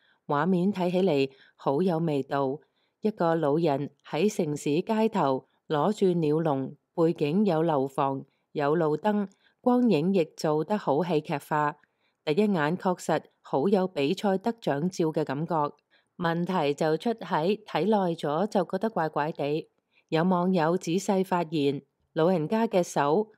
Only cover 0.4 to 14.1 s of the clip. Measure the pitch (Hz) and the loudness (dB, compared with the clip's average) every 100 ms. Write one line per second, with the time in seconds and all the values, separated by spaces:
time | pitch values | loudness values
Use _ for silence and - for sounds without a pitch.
0.4 | 170 180 190 190 180 180 190 143 135 - | 2 2 2 0 0 2 2 2 0 -4
1.4 | - _ 147 139 185 165 165 139 - 143 | -20 _ -2 0 0 0 0 -2 -2 -2
2.4 | 135 143 - _ _ _ 214 214 170 165 | -2 -4 -12 _ _ _ -6 0 0 2
3.4 | 147 156 165 139 143 - - 156 208 208 | 2 2 2 0 -4 -10 -8 -2 0 0
4.4 | 156 147 151 147 185 220 220 208 139 131 | -4 -4 -2 -2 0 0 0 2 0 0
5.4 | - _ - 151 170 208 190 175 151 156 | -4 _ -4 0 0 2 0 2 0 0
6.4 | 156 135 131 143 _ - 165 165 147 180 | 0 -2 -4 -12 _ 0 0 2 0 2
7.4 | 202 160 165 143 135 - 139 135 135 _ | 2 2 2 0 0 -2 -2 -2 -10 _
8.4 | _ 151 143 170 156 151 214 208 190 - | _ -2 0 2 0 0 0 0 -4 -10
9.4 | _ _ 247 247 247 151 175 196 233 - | _ _ 0 2 4 4 4 2 0 -2
10.4 | 165 151 156 208 - 139 175 151 156 143 | -2 0 0 -2 0 0 0 -2 -2 -6
11.4 | - 151 147 - _ _ _ _ - 156 | -2 -2 0 -4 _ _ _ _ -2 0
12.4 | 214 180 147 180 185 175 - 156 - _ | 2 2 0 0 -2 -2 -2 -2 -2 _
13.4 | - 143 180 196 185 147 139 | -4 -2 2 2 0 -2 -2